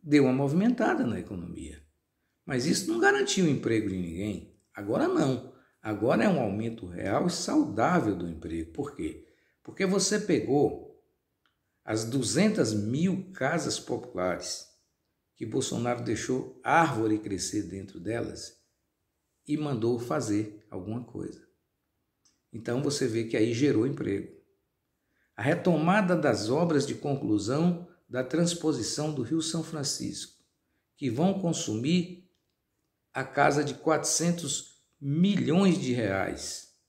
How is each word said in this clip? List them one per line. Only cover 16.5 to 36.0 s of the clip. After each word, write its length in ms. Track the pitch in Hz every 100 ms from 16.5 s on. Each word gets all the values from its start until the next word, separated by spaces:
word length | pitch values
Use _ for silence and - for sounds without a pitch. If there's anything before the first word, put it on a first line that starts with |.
| -
árvore 540 | - 151 160 113 110 107
crescer 440 | - 95 - 107
dentro 360 | 87 95 98 -
delas 640 | 90 117 113 - - _ _ _ _ _ _ _ _ _ -
e 100 | 147
mandou 420 | 151 123 113 120
fazer 680 | - 151 110 104 107 - _
alguma 360 | 95 95 117
coisa. 420 | - - - - _ _ _ _ _ _ _ _ _ _ _
Então 300 | 117 117 120
você 240 | 147 143 127
vê 180 | 110
que 120 | 113 120
aí 180 | 113
gerou 320 | 117 143 110 123
emprego. 500 | - - 98 - - _ _ _ _ _ _ _ _ _ -
A 60 |
retomada 760 | 117 170 - 160 160 202 185 175
das 320 | 147 104 104
obras 380 | 139 170 151 131
de 80 |
conclusão 920 | 123 147 139 113 107 95 139 170 170 - _ _
da 140 | 123
transposição 920 | 127 156 170 - 156 135 107 - 151
do 100 | 151
Rio 180 | 117 165
São 240 | 160 175
Francisco, 800 | 156 - 139 - 123 - - _ _ _ _ _ _ _
que 120 | 139
vão 320 | 113 180 196
consumir 880 | 180 156 - 107 131 180 170 - _ _ _ _ _ _ _ _ _
a 120 | 135
casa 400 | 135 - 143 143
de 100 | 135
quatrocentos 1000 | 127 - 156 - - 170 170 147 - - _ _ _
milhões 800 | 139 147 190 196 123 165 196 151
de 120 | 135
reais. 840 | 120